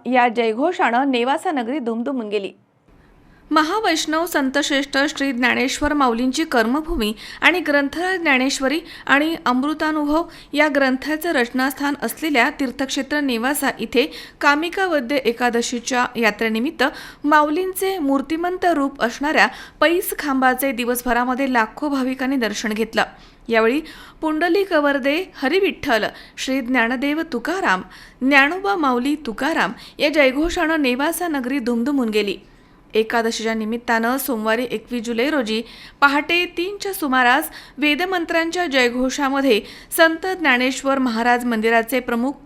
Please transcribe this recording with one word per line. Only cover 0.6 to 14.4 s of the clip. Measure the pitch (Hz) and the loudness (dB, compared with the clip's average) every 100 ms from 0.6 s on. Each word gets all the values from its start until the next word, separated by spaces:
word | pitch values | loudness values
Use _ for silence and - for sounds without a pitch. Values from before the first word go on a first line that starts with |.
| 311 370 277 233 277 | 0 0 0 2 2
नेवासा | 247 240 311 381 | 2 0 0 -2
नगरी | 294 226 294 | -4 -2 -4
दुमदुमून | 233 226 240 269 214 | -4 -4 -4 -4 -4
गेली. | 208 196 - _ _ _ - _ _ - - - | -4 -6 -12 _ _ _ -20 _ _ -20 -18 -2
महावैष्णव | 302 311 403 427 320 - 311 349 | 0 2 0 0 0 0 -2 0
संतश्रेष्ठ | 339 269 277 294 277 277 269 285 | 0 0 0 0 0 0 0 0
श्री | - 277 | 0 -2
ज्ञानेश्वर | 240 247 233 254 - 294 | 0 0 2 0 0 0
माऊलींची | 294 262 233 254 262 | 2 2 2 0 0
कर्मभूमी | 320 247 220 277 311 339 214 214 - - | 0 2 2 0 -2 -2 -2 -4 -10 0
आणि | 285 359 | 2 2
ग्रंथराज | 320 285 277 302 359 381 | 2 2 0 -2 -2 0
ज्ञानेश्वरी | 320 262 262 - 262 311 - - - | 2 2 2 0 -2 -2 -6 -8 0
आणि | 269 311 330 - | 2 2 -2 0
अमृतानुभव | 247 285 311 311 311 294 302 339 - - | 0 0 0 -2 0 0 0 -2 -8 -6
या | 277 302 | 0 2
ग्रंथाचे | 277 269 262 277 302 349 | 2 2 0 -2 -4 0
रचनास्थान | 302 240 254 262 269 285 285 | 0 0 0 -2 -2 -4 -2
असलेल्या | 233 - 320 269 254 | -6 -4 0 2 2
तीर्थक्षेत्र | 294 269 233 269 285 269 294 | 0 -4 -4 -4 -4 -2 -2
नेवासा | 285 233 247 285 269 - | 0 0 0 0 -2 -4
इथे | 226 247 302 - - - | -2 0 0 -2 -18 -2